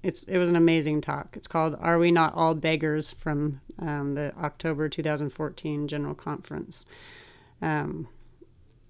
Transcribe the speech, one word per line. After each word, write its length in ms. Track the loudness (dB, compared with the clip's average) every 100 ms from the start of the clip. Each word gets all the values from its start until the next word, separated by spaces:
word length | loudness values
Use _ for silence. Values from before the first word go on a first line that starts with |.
it's, 200 | -4 -4
it 140 | -2 0
was 120 | 4
an 60 | 6
amazing 440 | 6 6 2 0
talk. 360 | -2 -6 -6 -12
It's 120 | -4
called 280 | 0 0 0
Are 180 | 2 4
We 120 | 6
Not 220 | 6 4
All 200 | 4 2
Beggars, 560 | 2 0 2 2 0 -2
from, 480 | -6 -2 0 0 -4 -12 -8
um, 360 | -4 -4 -4
the 180 | -4 -4 -4
October 460 | -6 -4 -4 -2 -2
two 140 | -2
thousand 280 | -2 0 -2
fourteen 580 | -4 -8 -6 -6 -4 -4
General 260 | -4 -4
Conference. 720 | -6 -6 -8 -8 -10 -6 -6 -8 -16 -20 -20 -20 -20 -20 _
Um, 480 | -2 -2 -2 -6 -10 -14 -20 -20 -20 _ -20 -20